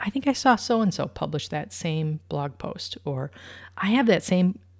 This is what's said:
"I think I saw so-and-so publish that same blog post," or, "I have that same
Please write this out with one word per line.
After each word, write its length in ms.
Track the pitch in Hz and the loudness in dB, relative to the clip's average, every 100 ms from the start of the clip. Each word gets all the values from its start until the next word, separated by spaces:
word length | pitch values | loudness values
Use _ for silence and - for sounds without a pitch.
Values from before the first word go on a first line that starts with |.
"I 100 | 208 | -4
think 160 | 277 277 | -2 0
I 80 | |
saw 220 | 254 269 226 | 4 4 4
so-and-so 500 | - 226 208 165 135 | 4 2 2 0 -4
publish 420 | - 151 147 - | -4 -4 -4 -4
that 240 | 151 - | -6 -6
same 480 | - 170 156 156 151 - | -6 -4 -2 -2 -4 -4
blog 300 | 147 143 - | -4 -4 -6
post," 400 | - - - - 151 | -10 -8 -10 -8 -6
or, 240 | 131 143 - - - - - | -4 -6 -10 -20 -18 -16 -4
"I 120 | 196 | 2
have 160 | 247 233 | 4 4
that 180 | 175 | 4
same 340 | - 185 180 - - | 4 2 2 0 -12